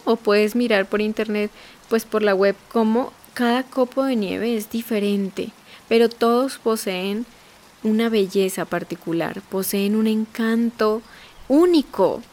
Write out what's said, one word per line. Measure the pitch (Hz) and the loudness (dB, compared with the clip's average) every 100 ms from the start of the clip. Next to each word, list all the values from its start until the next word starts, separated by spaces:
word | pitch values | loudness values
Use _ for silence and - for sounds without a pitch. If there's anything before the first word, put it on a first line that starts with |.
O | - 226 | -2 0
puedes | - 208 214 240 | 2 2 2 0
mirar | 240 208 196 | 0 0 0
por | 208 | -2
internet, | 214 214 214 208 208 - - - - | -2 -4 -4 -4 -4 -8 -20 -20 -4
pues | 226 | -4
por | - 214 | -2 0
la | 208 | 0
web, | 196 196 196 - | 2 2 0 -4
cómo | 233 220 226 269 - - | 0 2 0 -2 -8 -16
cada | - 240 247 | -2 0 0
copo | 254 - 247 269 | -2 -2 -2 0
de | 269 240 | -2 0
nieve | 190 185 220 226 | -2 -2 -2 -4
es | 208 | -6
diferente, | 226 226 214 202 202 196 185 185 - - - - | -8 -4 -2 0 -2 -4 -6 -10 -12 -20 -20 0
pero | 226 233 | 2 2
todos | 233 233 240 269 - | 2 2 2 0 -4
poseen | 233 220 - 185 190 202 240 - - - - - | -4 -2 -4 -4 -4 -4 -8 -16 -20 -20 -20 -6
una | 220 214 226 | 0 0 2
belleza | 220 196 196 190 185 | 0 0 0 -2 -2
particular, | 165 175 175 170 - 165 156 196 - | -4 -6 -6 -10 -4 -4 -4 -6 -8
poseen | 190 190 202 202 214 | -6 -4 -2 0 2
un | 220 | 2
encanto | 220 220 - 226 226 233 - 214 220 - - - - - | 0 -2 -2 0 0 0 0 -2 -2 -8 -20 -20 -16 2
único, | 277 359 330 - - 175 160 - | 4 6 4 0 0 0 0 -10